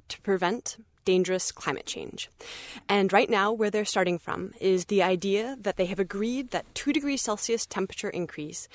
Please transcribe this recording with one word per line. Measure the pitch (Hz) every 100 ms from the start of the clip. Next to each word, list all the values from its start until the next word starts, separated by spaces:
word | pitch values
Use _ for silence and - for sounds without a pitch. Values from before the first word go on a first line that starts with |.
| _
to | -
prevent | - 190 180 240 - - - _ -
dangerous | 185 180 185 -
climate | - - - -
change. | - 73 - - _ - - - - -
And | 202 190
right | 196 254
now, | 214 202
where | 226 208
they're | 214 208
starting | 202 180 175
from | - - 190 -
is | 190 185 175
the | 202
idea | 185 185 196 196 233 269
that | 202 185
they | 180
have | 190
agreed | 180 196 226 254 254
that | - -
two | - 277
degrees | 294 285 269
Celsius | - 208 - 226 -
temperature | 202 190 - 202
increase | - 170 - 151 - -